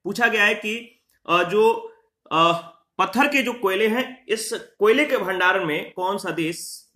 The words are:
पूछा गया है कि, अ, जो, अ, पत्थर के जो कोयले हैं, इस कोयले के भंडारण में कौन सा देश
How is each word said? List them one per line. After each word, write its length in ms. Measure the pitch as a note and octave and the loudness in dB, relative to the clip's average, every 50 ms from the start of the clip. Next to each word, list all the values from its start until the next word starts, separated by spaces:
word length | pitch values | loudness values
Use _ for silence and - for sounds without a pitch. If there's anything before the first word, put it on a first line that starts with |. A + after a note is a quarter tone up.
| - | -10
पूछा 240 | E3+ G3 - A#3+ A3+ | -8 -2 0 0 0
गया 160 | G#3+ A3 G3+ | 2 2 2
है 120 | G#3 G#3+ | 2 0
कि, 460 | G#3 - G#3+ A3 A#3 A#3 - _ _ _ _ _ _ _ - | -2 -4 -6 -6 -6 -8 -14 _ _ _ _ _ _ _ 0
अ, 140 | E3 F3 F3+ | 0 0 2
जो, 500 | E3+ F#3+ G#3 A3 A3+ A3+ - - - - _ _ _ _ _ _ - | 2 2 4 4 4 4 0 -4 -12 -18 _ _ _ _ _ _ -2
अ, 200 | D3 D#3+ E3 E3+ E3 E3+ - - - _ _ _ _ - | 0 2 4 4 2 0 -4 -10 -20 _ _ _ _ -2
पत्थर 300 | B3+ - - A#3+ C#4 C#4+ | -2 0 2 0 2 2
के 140 | C#4+ C#4 | 2 0
जो 120 | B3 A#3+ A#3 | 0 -2 -4
कोयले 340 | - F#3 F#3+ F#3+ G3 A3 A3 | -2 -2 -2 0 2 0 2
हैं, 380 | A3 B3+ B3+ B3+ - - _ - | 0 0 -2 -4 -8 -14 _ -6
इस 260 | G#3+ A3+ - - A#3 G3 - - _ - | -6 -6 -4 -6 -8 -10 -10 -14 _ 2
कोयले 260 | G3+ G#3+ A#3 C#4 - | 2 4 4 4 2
के 120 | D4 C4 A3+ | 2 0 -2
भंडारण 480 | F#3+ F3+ F#3+ F#3 F3+ F3+ G3 G3 F3 | -2 -2 -2 2 2 2 2 2 0
में 260 | D#3 D3 E3+ G#3+ - | -2 -2 -4 -6 -8
कौन 260 | - F#3 F#3 F#3 G3+ G3 | -8 -4 -4 -2 -2 -4
सा 140 | G3 F3+ | -4 -6
देश 580 | D#3+ E3 E3 D#3+ E3+ - - - - - - _ - | -4 -4 -4 -4 -4 -8 -12 -14 -16 -18 -20 _ -8